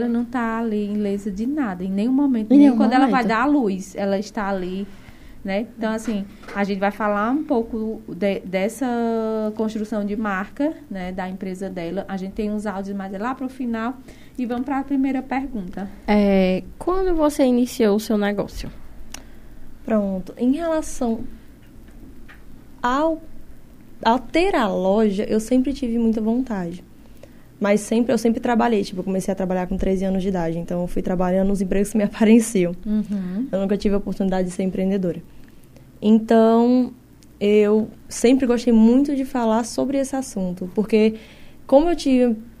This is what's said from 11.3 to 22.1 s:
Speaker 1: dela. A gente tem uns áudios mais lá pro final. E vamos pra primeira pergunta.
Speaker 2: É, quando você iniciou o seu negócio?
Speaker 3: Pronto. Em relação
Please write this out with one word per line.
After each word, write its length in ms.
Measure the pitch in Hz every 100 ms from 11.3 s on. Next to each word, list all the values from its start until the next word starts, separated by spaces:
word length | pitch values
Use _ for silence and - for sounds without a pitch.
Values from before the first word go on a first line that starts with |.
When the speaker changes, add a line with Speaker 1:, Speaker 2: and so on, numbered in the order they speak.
| 190 190 185 190
Speaker 1:
dela. 360 | 185 170 185 -
A 80 | 190
gente 160 | 190
tem 180 | 196 214
uns 160 | 214 208
áudios 300 | 190 196 202
mais 160 | 190 196
lá 160 | 226 262
pro 140 | 254
final. 460 | 262 247 226 226 254 - - - -
E 80 | 240
vamos 180 | 247 254
pra 160 | 277
primeira 380 | 277 277 269 262
pergunta. 680 | 262 254 269 226 180 - 196 - -
Speaker 2:
É, 560 | 208 202 196 185 185 185 -
quando 340 | - 370 370
você 300 | 330 302 294
iniciou 540 | 262 247 247 - 220 202
o 20 |
seu 180 | 214 214
negócio? 520 | 202 202 - - - - - - - - - - - - - - -
Speaker 3:
Pronto. 480 | 214 202 190 180 -
Em 160 | 247
relação 680 | 285 330 320 302 - 247 226 - - - - - - - - -